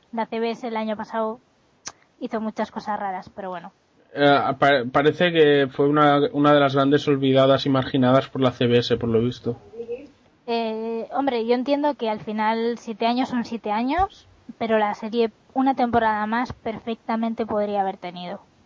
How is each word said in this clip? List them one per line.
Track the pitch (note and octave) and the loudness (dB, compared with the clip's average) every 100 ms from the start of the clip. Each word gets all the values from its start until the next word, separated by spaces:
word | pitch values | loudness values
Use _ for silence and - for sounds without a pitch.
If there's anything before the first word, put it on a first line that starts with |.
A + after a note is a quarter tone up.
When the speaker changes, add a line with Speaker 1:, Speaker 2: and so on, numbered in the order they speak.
| _ | _
Speaker 1:
La | A3+ A3 | -8 -6
C | A3+ | -4
B | A#3 | -4
S | A3+ B3+ | -4 -6
el | A3 | -6
año | A3 G#3+ | -4 -6
pasado | G#3+ A3+ A3 A#3+ _ _ _ _ - - _ _ | -6 -4 -4 -6 _ _ _ _ -20 -20 _ _
hizo | B3+ A3+ | -8 -6
muchas | A3 G#3+ G#3+ | -6 -6 -8
cosas | A3+ G#3+ G#3 | -8 -8 -6
raras, | G3+ F#3 - | -6 -8 -12
pero | - F#3+ | -12 -10
bueno. | F3+ F3+ - _ _ _ | -10 -14 -20 _ _ _
Speaker 2:
Eh, | - C#3+ C#3 G2+ C3+ | 0 2 4 2 2
pa-, | C#3+ C#3 A#2+ | 2 2 2
parece | C#3+ D3 D3+ F3+ | 2 2 2 2
que | E3 D3 C#3+ C3+ | 4 6 6 2
fue | - C#3+ | 0 2
una, | D3+ D3 C#3+ C#3+ | 4 4 4 2
una | C#3+ D3 | 2 4
de | D3 | 6
las | C#3 | 4
grandes | C#3 C#3 D3 D3 | 2 2 2 2
olvidadas | C#3 C3+ C3 C3+ C3+ | 2 4 4 6 4
y | C#3+ | 2
marginadas | C3+ B2+ C#3 B2 C3 C3 | 0 0 2 4 4 2
por | C3+ | 0
la | C3 | 0
C | - B2 | 2 2
B | A#2+ | 2
S, | A#2 A#2 | 2 -2
por | A#2 | 0
lo | A2+ | 0
visto. | A#2+ B2 - A#2+ - A3+ A3+ A#3+ C#4+ _ _ _ - | 0 -2 -8 -8 -12 -14 -10 -12 -14 _ _ _ -6
Speaker 1:
Eh, | A#3 A3+ A3 A3+ A3+ A3 | -4 -4 -6 -6 -8 -6
hombre, | B3 C#4 A#3+ A3+ | -4 -2 -2 0
yo | |
entiendo | A#3+ B3+ C#4+ D4 | 0 2 0 0
que | C#4+ A3+ | -2 -4
al | G#3+ | -6
final | - G#3+ G#3+ A3+ A#3 A3+ | -6 -2 0 0 -2 -4
siete | - G#3+ A3+ | -10 -4 -2
años | A#3+ C4 | 0 -2
son | B3 A3 | -4 -6
siete | A#3 G#3+ | -8 -4
años, | G#3+ B3 D#4+ G4 - _ _ - - | -4 -2 0 -2 -4 _ _ -20 -8
pero | A3 A3 | -2 0
la | G#3 | 0
serie | G#3 A3 A#3 A3+ - _ | -4 -6 -2 -2 -4 _
una | - C4 | -2 0
temporada | C4 B3 A#3 A3 G#3+ G#3+ | 0 0 2 2 0 -2
más | A#3 B3+ | -4 -4
perfectamente | - A#3+ G#3+ - A3+ - A3+ A3+ A3+ A3 | -8 -10 -10 -8 -10 -6 -4 -4 -4 -4
podría | G#3+ G#3 G3+ | -2 -2 -2
haber | F#3+ G3 | -4 -6
tenido. | F3 F3 F3+ G3 - _ | -12 -12 -12 -14 -16 _